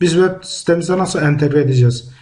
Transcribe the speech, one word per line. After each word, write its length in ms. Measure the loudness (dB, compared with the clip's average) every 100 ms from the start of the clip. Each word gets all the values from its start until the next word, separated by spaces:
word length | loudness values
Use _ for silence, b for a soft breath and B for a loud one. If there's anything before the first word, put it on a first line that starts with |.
biz 100 | 0
web 320 | 2 0 0
sitemize 540 | -12 -10 -2 -2 0 -2
nasıl 240 | -2 -2
entegre 400 | 0 0 0 0
edeceğiz? 480 | 2 2 2 0 -10 B